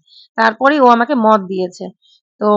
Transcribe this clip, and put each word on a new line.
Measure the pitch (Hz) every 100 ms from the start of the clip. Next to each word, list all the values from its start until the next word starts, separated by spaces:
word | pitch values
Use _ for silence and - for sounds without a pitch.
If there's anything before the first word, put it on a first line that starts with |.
| _ - _ -
তারপরেই | 226 220 269 302
ও | 247
আমাকে | 233 240 269
মত | 220 214
দিয়েছে, | 185 190 180 - 185 - _ _ _ -
তো | 208